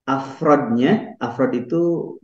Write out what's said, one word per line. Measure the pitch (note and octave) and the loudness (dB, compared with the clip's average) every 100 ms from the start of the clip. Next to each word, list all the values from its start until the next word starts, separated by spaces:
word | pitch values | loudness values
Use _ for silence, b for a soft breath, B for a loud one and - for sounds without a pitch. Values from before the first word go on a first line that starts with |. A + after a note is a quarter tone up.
| - | -4
afrodnya. | C3+ C3+ - D#3+ C#3+ A#2+ A#2 C#3 A3 - - | -4 -4 -2 4 4 4 2 4 2 -2 -8
Afrod | A#2+ - B2+ B2 - | -6 -2 0 -2 -2
itu | E3 E3+ E3 - - | 0 0 -2 -6 -12